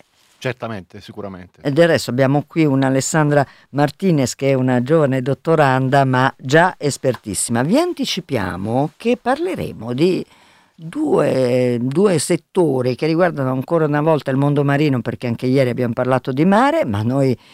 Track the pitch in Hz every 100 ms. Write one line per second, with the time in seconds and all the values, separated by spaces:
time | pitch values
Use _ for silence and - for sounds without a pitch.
0 | _ _ _ - 131 - 113 104 87 104
1 | - 104 98 90 92 _ 147 139 170 139
2 | - 120 135 143 - 170 151 135 131 135
3 | - 160 147 147 135 - - 135 147 -
4 | 196 151 123 - 139 135 127 123 123 160
5 | 143 131 131 135 - 160 139 131 131 139
6 | 131 127 131 - 131 156 180 - 147 -
7 | 135 113 104 90 - 117 143 262 359 320
8 | 254 - - 123 92 90 104 123 147 _
9 | 233 247 240 277 359 247 139 - 113 123
10 | 180 156 120 _ _ _ _ - 160 285
11 | 302 - 139 123 123 127 123 120 127 143
12 | 202 165 - 175 _ 190 160 131 123 120
13 | 156 160 175 143 131 131 127 170 156 147
14 | 156 151 - 131 143 143 143 139 156 127
15 | 117 - 123 113 127 135 127 117 120 120
16 | 127 127 - 131 170 202 269 320 185 101
17 | 110 135 135 117 -